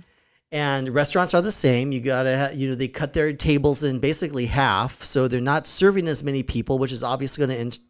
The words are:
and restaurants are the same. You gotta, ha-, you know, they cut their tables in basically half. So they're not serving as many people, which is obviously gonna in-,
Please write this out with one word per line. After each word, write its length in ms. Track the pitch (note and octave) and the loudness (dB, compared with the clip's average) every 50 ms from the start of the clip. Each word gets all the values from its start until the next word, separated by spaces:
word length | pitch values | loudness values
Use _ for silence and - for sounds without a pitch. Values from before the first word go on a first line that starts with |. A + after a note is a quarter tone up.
| F3 _ _ _ _ _ _ _ _ _ - | -18 _ _ _ _ _ _ _ _ _ -4
and 360 | D3 D3 C#3+ C#3 C3+ C3 C3 | -2 0 0 0 0 -2 0
restaurants 420 | B2 C#3+ D3 - - F#3 F3+ E3 - | 0 0 2 2 2 2 2 4 2
are 80 | F3 | 2
the 100 | F3 G#3+ G3 | 2 2 0
same. 400 | - - C#3 B2 A#2+ C3 C#3+ C#3 | 2 4 4 4 4 2 0 -2
You 80 | B2 | -2
gotta, 360 | A#2 C3+ C3 B2+ C3 C3 C3 | -2 -2 0 0 0 0 0
ha-, 140 | C3+ C#3+ C#3 D#3 | 0 0 -2 -2
you 140 | C#3+ C3+ C3+ | -2 -4 -2
know, 60 | C3 | -2
they 140 | B2 C3+ B2+ | -2 -4 -4
cut 260 | - - D#3+ C#3+ - | -4 -4 -6 -2 0
their 180 | E3 D3+ D#3 D3 | 0 0 0 0
tables 520 | - - D#3+ D3 C#3+ C#3 D3 C#3+ - D3+ | 0 0 2 2 4 4 2 2 2 0
in 160 | C#3+ C3 B2 | -2 0 0
basically 440 | A#2+ C#3+ D#3 D3+ - D3+ D3 B2+ B2 | 0 0 0 0 -2 -4 -4 -4 -2
half. 560 | A2+ A#2 C#3+ C3+ A#2+ G2 F#2+ A2+ B2+ - - - | 0 0 2 2 4 2 2 0 -2 -4 -6 -6
So 260 | - - C3+ C3 B2+ | -2 0 2 2 2
they're 120 | A#2+ B2 | 0 0
not 260 | A#2+ C3+ C#3+ D#3 D3+ | 0 0 0 0 0
serving 420 | - - - F#3+ G3 G3 G3 F3 E3 | -2 0 4 4 4 4 2 0 -2
as 140 | D3 B2+ C#3 | -2 -2 -2
many 200 | C#3+ C#3 C3+ B2+ | -2 -2 -2 -4
people, 360 | - - A#2+ A2+ - C3+ C3 | -2 -4 -4 -2 -2 0 0
which 140 | C3+ B2 C3 | 0 -2 -2
is 100 | A#2 B2 | -4 -4
obviously 440 | A#2+ B2+ C3 C#3 C3 - - C#3+ | -4 -4 -2 -2 -2 -2 0 0
gonna 120 | B2+ C3 A#2 | -2 -2 -4
in-, 140 | A#2+ A#2+ A#2 - - | -6 -6 -8 -10 -14